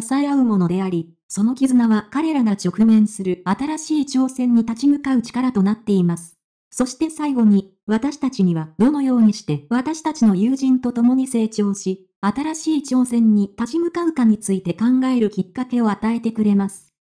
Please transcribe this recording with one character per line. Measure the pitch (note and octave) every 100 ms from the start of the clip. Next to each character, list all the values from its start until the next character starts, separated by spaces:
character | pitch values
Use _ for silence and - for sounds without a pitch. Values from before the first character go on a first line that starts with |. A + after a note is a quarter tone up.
| A3+
え | C4+ C#4+
合 | C#4
う |
も | A#3+ G3
の | E3+
で | F#3
あ | F#3+
り、 | F3 E3 _ -
そ | F#3+
の | A3
絆 | B3+ C4+ B3 A#3
は | G#3+ -
彼 | C#4 D#4+
ら | D4
が | A3
直 | G3 F3+ G3+
面 | A3+ A3 G#3+
す | -
る | F#3 F3+
新 | F3+ G#3 D4 D#4
し | D#4 D4+
い |
挑 | C#4 C4 C4
戦 | C4 B3
に | A#3
立 | A3+ A3+
ち | C#4+
向 | C#4+
か | C#4
う | B3+
力 | A3+ A#3+ B3+
と | G#3
な | F#3+
っ | A3
て | -
い | G3
ま | F3 E3+
す。 | - _ _ _ _
そ | - B3+
し |
て | - D#4+
最 | D#4 D4
後 | B3+
に、 | G#3+ G3 F#3+ _ -
私 | A3 C#4 C#4+
た | C4
ち | -
に | F#3
は | E3 D#3+ -
ど | B3
の | D4
よ | C4 B3
う |
に | A3
し | G3+
て | - C#3+ -
私 | B3 C4+ D#4+
た | D#4
ち | D4+
の | A3 F#3
友 | A3+
人 | C4+ C4+ B3+
と | B3
共 | A#3+ A#3+ C4
に | C4
成 | A#3 A3
長 | G#3+ G3+
し、 | G3 F#3+ F#3+ _ _
新 | G3 C4 D#4
し | D#4 D#4 D4+
い |
挑 | D4 B3+
戦 | B3 A#3 A3
に | G#3 G3 -
立 | A#3
ち | E4
向 | E4+
か | F4
う | E4
か | D#4+
に | A3+ G#3+
つ | -
い | F#3+
て | F3+
考 | E3+ A#3 B3+ C4
え | B3
る | G#3
き | G3
っ | F#3+
か | - B3+
け | A#3+
を | A3
与 | G3 A3
え | A#3
て | A3+
く | A3
れ | G#3+
ま | G3+ G3
す。 | - _ _ _